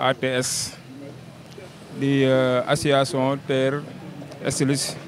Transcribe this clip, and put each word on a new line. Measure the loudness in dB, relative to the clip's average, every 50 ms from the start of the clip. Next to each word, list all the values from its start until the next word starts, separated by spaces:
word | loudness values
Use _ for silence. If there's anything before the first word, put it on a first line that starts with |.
A | 2 2 2
T | 2 0
S, | 0 2 0 0 0 -2 -4 -4 -6 -8 -14 -16 -18 -16 -16 -14 -14 -16 -16 -18 -18 -18 -18 -18 -18 -16 -16 -16 -16 -18 -18 -18 -12 -6 -2
di, | 0 2 4 4 6
euh, | 6 6 6 4 4 2 2 2
association | 2 2 2 4 4 4 4 4 2 2 0 0 0 0 -2 -2
terre | 0 2 2 2 2 0 -2 -6 -8 -12 -14 -14 -14 -14 -14 -14 -14 -12 -6 -4
et | -4
styliste | 0 2 2 2 2 2 -2 -4 -6 -8 -12